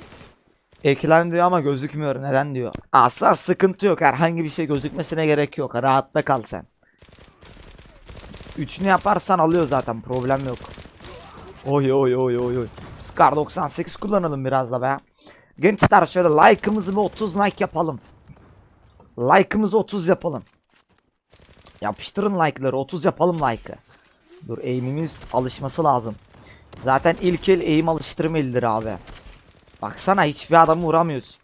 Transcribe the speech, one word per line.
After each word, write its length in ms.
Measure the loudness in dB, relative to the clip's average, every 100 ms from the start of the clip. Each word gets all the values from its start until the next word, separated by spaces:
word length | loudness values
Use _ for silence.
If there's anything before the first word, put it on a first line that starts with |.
| -20 -20 -20 _ _ _ _ _
"Ekran" 480 | 0 0 4 4 4
diyor 140 | 2 2
ama 140 | 2
gözükmüyor. 640 | 0 -2 -4 -6 -4 -4
Neden 320 | -2 0 0 -4
diyor. 180 | -6 -8 -2
Asla 440 | 2 2 2 2 2
sıkıntı 500 | 0 2 0 2 0
yok. 160 | 2
Herhangi 420 | 2 2 0 0
bir 60 | -4
şey 160 | -4 -2
gözükmesine 600 | -2 -4 -8 -8 -2 0
gerek 320 | 2 0 -4
yok. 180 | -6 -2
Rahatta 460 | 2 2 0 -2
kal 220 | 0 -2
sen. 240 | -2 -12 -14 _ _ _ -20 -20 -20 _ -20 -20 -20 -20 -20 -20 -20 -20 -20 -20 -16 -10
Üçünü 300 | -10 -2 2
yaparsan 520 | 2 4 0 2 2
alıyor 280 | 4 4 2
zaten. 340 | 0 -2 -6
Problem 440 | -6 -4 -2 -2 -4
yok. 100 | -10 -12 -18 -20 -20 -20 -20 -20 -20 -20 -12 -2
Oy, 280 | 0 2
oy, 220 | 4 2 2
oy, 220 | 0 0
oy, 200 | -2 -4
oy. 100 | -6 -10 -18 -18
Scar 340 | -8 2 4 4
doksan 320 | -2 -4 -6
sekiz 280 | -6 -10 -8
kullanalım 500 | -2 0 0 -4 -2
biraz 260 | -2 -2
da 100 | -2
be. 160 | -4 -6 _ _ -20 -20 _ -2
Gençler, 460 | 0 2 4 6 4
şöyle 240 | 2 2
like'ımızı 640 | 6 6 6 2 -2 -2
bir 60 | -2
otuz 400 | -2 -2 -4 0
like 180 | -2 -2
yapalım. 400 | -4 -2 -2 -4 -12 _ -20 -20 -20 _ _ _ _ _ _ -4
Like'ımızı 580 | 2 4 4 0 0 0
otuz 300 | -2 -4 0
yapalım. 360 | 0 -2 -8 -14 _ _ _ _ _ _ _ _ _ _ _ -20 -12
Yapıştırın 580 | -8 -8 -8 -4 -2 0
like'ları. 380 | 0 0 -2 -2
Otuz 280 | -4 -4 -2
yapalım 300 | 0 0 0
like'ı. 400 | -2 -4 -8 -18 _ _ _ _ _ -20 -12
Dur, 100 | -8
aim'imiz 640 | -6 -4 -4 -4 -6 -10 -6
alışması 500 | -4 -4 -6 -10 -2
lazım. 320 | 0 0 -2 -12 _ -20 -20 -20 _ -8
Zaten 320 | 0 2 2 0
ilk 280 | 0 0 2
el 120 | 2
aim 280 | 4 0 2
alıştırma 480 | -2 -6 -4 -2 -2
elidir 260 | -2 0
abi. 280 | 0 -2 -4 -10 -14 -20 -20 -20 _ _ _ -12
Baksana, 420 | -12 -6 0 2
hiçbir 400 | 2 -2 2 6
adamı 200 | 6 4
vuramıyoruz. 540 | 2 2 0 -2 -8 -20